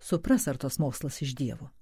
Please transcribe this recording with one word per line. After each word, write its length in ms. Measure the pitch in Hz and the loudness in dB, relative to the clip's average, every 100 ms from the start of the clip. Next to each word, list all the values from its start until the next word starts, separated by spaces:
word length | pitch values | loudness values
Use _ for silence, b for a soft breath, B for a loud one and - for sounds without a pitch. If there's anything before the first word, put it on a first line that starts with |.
supras, 480 | - 170 - 262 - | -2 0 4 4 4
ar 80 | 131 | -2
tas 220 | 135 - | -2 0
mokslas 440 | 143 - 143 - | 0 0 -4 -4
iš 120 | 139 | -4
Dievo.“ 360 | 127 123 110 147 - | -2 -2 -4 -10 -16